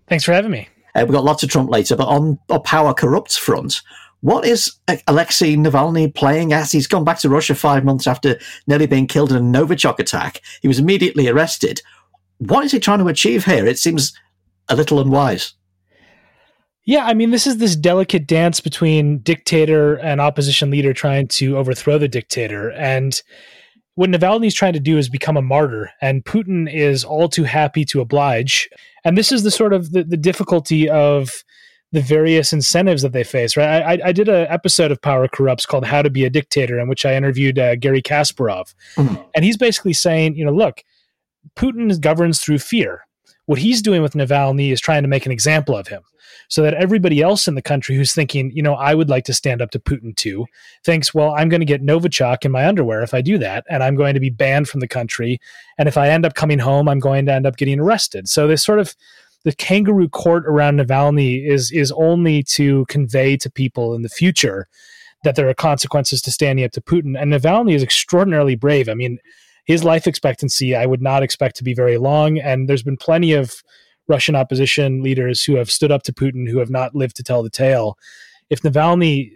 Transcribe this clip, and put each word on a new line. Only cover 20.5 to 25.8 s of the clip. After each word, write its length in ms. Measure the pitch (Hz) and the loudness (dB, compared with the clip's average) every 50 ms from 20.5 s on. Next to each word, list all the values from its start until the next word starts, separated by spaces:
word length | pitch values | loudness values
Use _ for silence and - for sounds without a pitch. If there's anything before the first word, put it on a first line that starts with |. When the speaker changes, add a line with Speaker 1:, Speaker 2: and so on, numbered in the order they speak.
| 139 - 151 139 | 0 0 0 0
Speaker 1:
leader 200 | 143 147 139 139 | 0 0 0 0
trying 360 | 131 - - 147 139 139 135 - | 0 0 -2 0 0 0 -2 -2
to 280 | - - 139 131 139 | -2 -2 -2 -2 0
overthrow 420 | 135 135 131 127 - - 147 147 151 | -2 -2 -2 -4 -2 0 0 0 2
the 100 | 147 135 | 0 0
dictator. 640 | 113 120 107 - - 127 117 107 104 104 104 117 | -2 -4 -6 -6 -6 -6 -6 -6 -6 -6 -8 -8
And 500 | - 143 151 135 135 131 135 135 - - - _ - - - - - - _ _ _ _ _ _ - | -6 -4 -4 -2 -2 -2 -2 -2 -4 -6 -10 _ -20 -20 -20 -20 -20 -20 _ _ _ _ _ _ -4
what 160 | 175 185 190 | -2 0 2
Navalny's 440 | 180 165 180 185 214 226 233 214 - | 2 2 2 2 2 2 2 0 0
trying 180 | - 202 185 | 2 0 0
to 80 | 170 151 | 0 0
do 180 | 135 156 160 151 | 0 2 2 2
is 100 | 139 123 | 0 -2
become 280 | 131 135 - 160 156 | -4 -6 -2 -2 0
a 60 | 143 | 0
martyr, 500 | 131 127 135 147 151 131 113 107 | 0 0 2 2 2 0 -2 -6